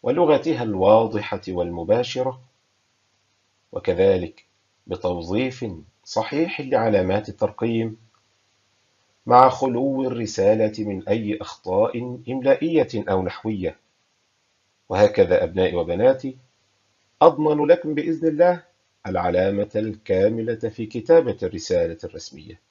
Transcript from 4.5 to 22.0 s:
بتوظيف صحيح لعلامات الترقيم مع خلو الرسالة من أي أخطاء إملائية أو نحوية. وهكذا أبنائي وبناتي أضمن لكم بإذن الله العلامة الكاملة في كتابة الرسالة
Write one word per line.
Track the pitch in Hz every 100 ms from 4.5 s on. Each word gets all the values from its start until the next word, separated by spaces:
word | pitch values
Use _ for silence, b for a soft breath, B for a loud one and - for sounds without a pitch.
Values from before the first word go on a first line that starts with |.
| _ _ _ -
بتوظيف | 87 90 87 82 101 131 127 113 85 - _
صحيح | - - - 143 165 -
لعلامات | 135 131 113 101 92 101 104
الترقيم | 101 - - 117 117 113 113 _ _ _ _ _ _ _ _ _ _ _ _ -
مع | 123 127
خلو | 127 135 120 139 135
الرسالة | 135 117 107 - 98 110 107 107
من | 104 98 87
أي | 113 104 -
أخطاء | - - 90 95 110 120 123 123 -
إملائية | 131 131 135 165 160 123
أو | 113 104 95
نحوية. | 92 - 110 104 87 - _ _ _ _ _ _ _ _ _ _ _
وهكذا | 92 104 98 90 90
أبنائي | 87 92 92 87
وبناتي | 82 87 123 262 135 131 _ _ _ _ _ _ _ _
أضمن | 160 156 151 151 147
لكم | 170 151
بإذن | 151 151 160 160
الله | 151 175 175 _ _ _ _ 98
العلامة | 92 90 90 95 101 104 107
الكاملة | 110 107 - 92 101 113 113
في | 113 113 - 110
كتابة | 123 110 165 127 98
الرسالة | 92 85 - 87 85 82